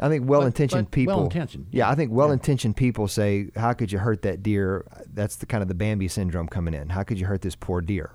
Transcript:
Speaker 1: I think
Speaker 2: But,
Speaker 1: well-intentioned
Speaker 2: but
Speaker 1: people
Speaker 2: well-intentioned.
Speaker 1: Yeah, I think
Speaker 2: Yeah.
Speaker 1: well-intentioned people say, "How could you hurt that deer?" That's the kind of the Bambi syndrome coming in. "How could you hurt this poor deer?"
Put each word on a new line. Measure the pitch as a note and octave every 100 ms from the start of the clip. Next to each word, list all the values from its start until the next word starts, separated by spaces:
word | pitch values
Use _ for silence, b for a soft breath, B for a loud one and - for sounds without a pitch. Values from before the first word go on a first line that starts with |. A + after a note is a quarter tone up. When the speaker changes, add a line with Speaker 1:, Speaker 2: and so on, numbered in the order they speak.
Speaker 1:
I | D3
think | D3+ B2+
Speaker 2:
But, |
Speaker 1:
well-intentioned | C#3+ C#3+ - C#3 B2+ G#2+
Speaker 2:
but |
Speaker 1:
people | - C3 F#3+
Speaker 2:
well-intentioned. | D3 E3+ D3+ - D#2+
Speaker 1:
Yeah, | B2+ A2
I | C#3
think | C#3+
Speaker 2:
Yeah. | A2+
Speaker 1:
well-intentioned | D3 C3+ - C3+ A2+ G#2
people | B2+ A2 G2+
say, | - G#2 G2+ G2+ -
"How | A#2
could | A#2+ A2
you | G2
hurt | A2 G#2+
that | G#2 E2+
deer?" | G#2 G2+ G2 F#2+ - - -
That's | G2+ G2+ -
the | -
kind | A2+
of | F#2+
the | F2
Bambi | G#2+ G#2+ F#2+
syndrome | - F#2 F2 E2+
coming | F#2+ E2+
in. | D#2 D2
"How | F#2
could | G2+ G2+
you | F#2
hurt | G2
this | F#2+ -
poor | - F2+
deer?" | E2 G2+ -